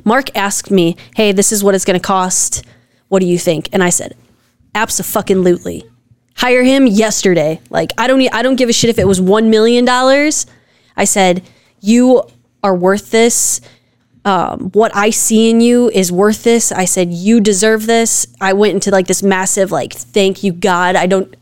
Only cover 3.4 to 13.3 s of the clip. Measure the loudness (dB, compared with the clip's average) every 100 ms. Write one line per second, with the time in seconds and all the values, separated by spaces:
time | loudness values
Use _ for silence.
3.4 | -2 -4 -2 -2 0 -2 -6 -18 _ _
4.4 | _ _ _ -6 -4 -6 -4 -4 0 0
5.4 | 2 0 -4 -12 -14 _ _ _ _ -4
6.4 | 0 2 4 4 2 2 0 0 0 2
7.4 | 0 -4 -6 -6 -4 -2 0 2 0 0
8.4 | -2 0 0 0 0 0 0 2 2 2
9.4 | 4 2 2 2 2 2 2 2 0 -2
10.4 | -8 _ _ _ _ -6 -2 0 2 0
11.4 | -4 _ _ _ 0 2 4 2 0 _
12.4 | _ _ -2 0 0 0 0 2 2